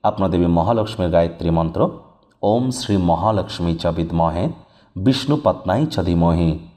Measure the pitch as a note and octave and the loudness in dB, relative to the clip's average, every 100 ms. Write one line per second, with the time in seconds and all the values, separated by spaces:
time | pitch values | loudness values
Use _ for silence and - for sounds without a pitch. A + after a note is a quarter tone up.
0 | F#2 F2+ F#2+ F2 F2 E2+ F2 A2+ G#2+ - | -2 0 0 2 2 2 2 0 -2 -2
1 | F2+ E2+ E2+ - E2+ E2 E2 E2 F3 - | 2 2 2 -2 -2 0 0 0 -2 -2
2 | - _ _ _ G2+ A#2 B2+ A#2+ - G2 | -20 _ _ _ 0 0 0 -4 -2 0
3 | F2 E2 G#2 G#2 F2 - E2+ E2 E2+ E2 | 2 2 0 0 -4 -4 -2 0 -2 -2
4 | E2 E2+ E2 E2 D#3 E3 - _ _ F#2+ | -2 0 0 0 -4 -6 -20 _ _ -2
5 | G#2 B2+ C#3+ D3 - - - G#2+ D#3 - | 0 0 0 2 2 0 -2 0 0 -2
6 | F2 E2+ E2 E2 E2 D#2+ - | 0 2 2 2 0 -2 -10